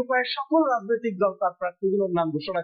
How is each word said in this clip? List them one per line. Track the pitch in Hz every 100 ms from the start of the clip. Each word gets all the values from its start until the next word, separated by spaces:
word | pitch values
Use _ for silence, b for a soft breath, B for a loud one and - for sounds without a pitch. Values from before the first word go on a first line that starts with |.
উপায়ে | 247 254 247 -
সকল | - 320 285
রাজনৈতিক | 233 202 226 233 185
দল | 202 185
তার | 180 -
প্রার্থীগুলোর | 180 - 196 202 190 170
নাম | 165 151
ঘোষণা | 156 175